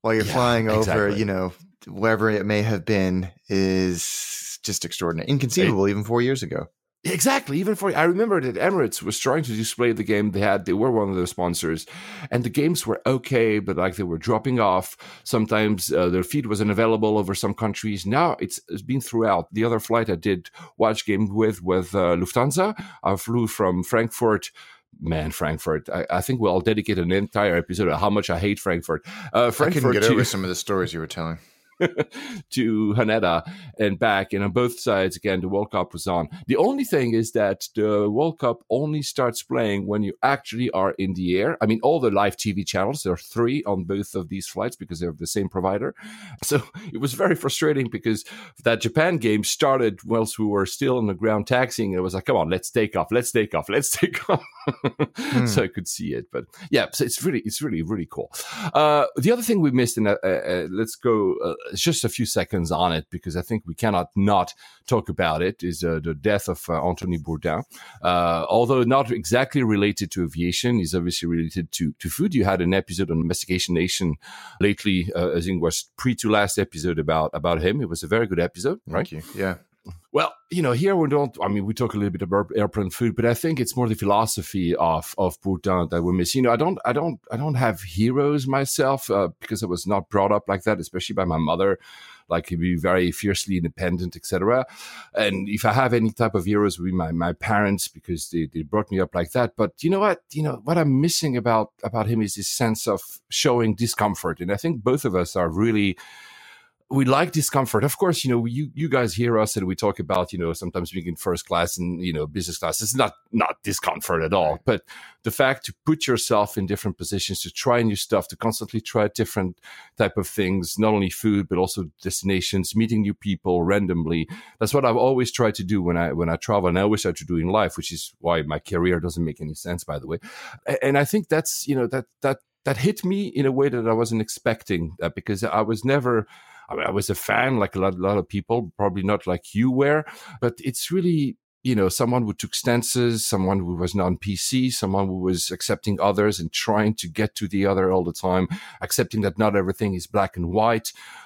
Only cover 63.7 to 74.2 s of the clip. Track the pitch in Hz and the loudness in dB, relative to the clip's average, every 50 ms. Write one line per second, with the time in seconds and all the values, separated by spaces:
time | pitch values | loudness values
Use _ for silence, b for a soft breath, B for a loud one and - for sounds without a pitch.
63.7 | 80 - 117 110 101 87 90 - - 101 98 104 101 95 90 - - B B B | -6 -2 0 0 2 0 -2 -2 0 0 2 4 4 4 2 0 -4 B B B
64.7 | B B B - 127 110 - - 85 - 92 82 78 78 87 92 - - - 90 | B B B 0 0 0 0 0 -2 0 0 2 2 2 0 -2 -2 -4 -6 -6
65.7 | 82 76 90 82 82 78 76 82 80 71 69 107 104 101 - - 87 - - - | -4 -2 -2 -2 -2 -2 -2 -4 -4 -2 0 2 2 2 0 -2 -6 -6 -4 -4
66.7 | 85 76 69 90 87 - - 90 87 82 71 82 80 76 - 82 78 82 - _ | -2 0 0 -2 -2 -2 -2 -4 -4 -2 -2 -4 -4 -4 -2 -2 -2 -4 -4 _
67.7 | B B B B B B B 87 90 87 87 85 85 82 82 - 95 113 120 117 | B B B B B B B 2 2 2 2 2 2 0 0 2 2 4 4 4
68.7 | 135 127 120 117 131 135 139 113 120 107 - - 110 123 135 131 - 147 123 110 | 4 4 4 4 4 4 2 2 -2 -4 -2 0 2 2 2 2 0 2 2 4
69.7 | 107 101 101 104 101 - 101 85 - 95 87 78 71 80 87 87 85 - - 123 | 4 4 4 2 2 0 -4 -4 -2 -2 -4 -2 -2 -2 -2 0 0 0 0 2
70.7 | 123 110 87 78 87 90 85 87 85 - 87 85 85 82 82 80 - 92 82 - | 2 2 2 0 0 -2 0 -2 -2 -2 -2 -2 0 0 0 -2 -2 -4 -4 -4
71.7 | - - 87 73 - - - 85 - - 170 214 170 123 95 98 95 90 87 87 | -4 -2 -2 -2 -4 -4 -6 -6 -2 -2 -2 0 2 2 2 4 2 2 2 2
72.7 | 95 98 - - 87 85 98 85 82 82 80 85 90 - - - 90 92 - - | 2 2 0 -2 -4 -4 -2 0 0 0 0 0 -2 -4 -4 -2 -2 -2 -2 0
73.7 | 87 82 87 87 - - 98 82 73 - | 0 0 0 0 -2 -2 -2 -2 -2 -4